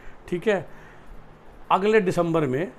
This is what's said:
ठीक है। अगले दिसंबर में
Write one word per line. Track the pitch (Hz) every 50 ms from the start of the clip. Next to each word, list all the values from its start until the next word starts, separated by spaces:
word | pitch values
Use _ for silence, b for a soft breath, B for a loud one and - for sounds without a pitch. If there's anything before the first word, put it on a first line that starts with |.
| B B B B -
ठीक | - 180 175 -
है। | 220 202 180 147 B B B B B B B B B B - - - - - - - - - - -
अगले | 160 190 190 214 220 220
दिसंबर | 190 185 170 175 170 170 165 165
में | 151 131 127 135 180 240 -